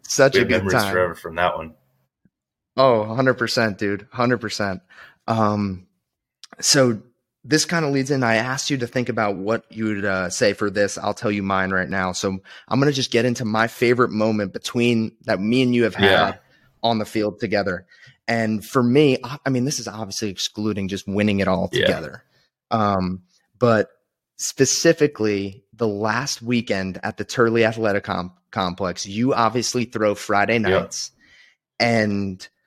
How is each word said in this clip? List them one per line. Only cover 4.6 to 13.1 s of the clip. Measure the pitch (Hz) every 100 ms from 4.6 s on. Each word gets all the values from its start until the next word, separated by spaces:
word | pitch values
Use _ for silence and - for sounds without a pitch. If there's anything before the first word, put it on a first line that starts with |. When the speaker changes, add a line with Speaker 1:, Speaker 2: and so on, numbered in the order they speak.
| 101 92 - - - _ -
Speaker 1:
Um, | 113 107 104 101 92 - _ _ _ _ _ - -
so | - 147 127 107 - _ _ _
this | 123 156
kinda | - 170 151
leads | 139 135
in. | 139
I | 120 113
asked | 123 131 -
you | 139
to | 120
think | 131 120
about | 113 104 95
what | 98 110 -
you | 107 110
would, | 104
uh, | 101 95 90
say | - 107
for | 101 104
this. | 98 101 -
I'll | 101
tell | 104 107
you | 104
mine | 98 95 95
right | 95 92
now. | 95 92
So | 90 101 95 - - -
I'm | 127
gonna | 143
just | 135 127